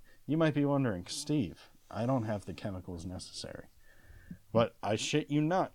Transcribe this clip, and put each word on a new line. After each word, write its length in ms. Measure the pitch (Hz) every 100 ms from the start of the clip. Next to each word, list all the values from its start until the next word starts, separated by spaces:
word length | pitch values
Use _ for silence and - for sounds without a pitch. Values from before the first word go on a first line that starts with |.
| - - -
you 100 | 156
might 160 | 160
be 120 | 147 143
wondering, 420 | 143 131 90 92
"Steve, 640 | - - 147 90 69 - - -
I 160 | 95 120
don't 180 | 135
have 220 | 110 104 98
the 80 |
chemicals 520 | 87 107 92 90 85 87
necessary." 640 | 90 - - - - - - - - - - - - -
But 240 | 113 113 -
I 140 | 98 110
shit 340 | - 147 151
you 120 | 147
not, 320 | 151 185 127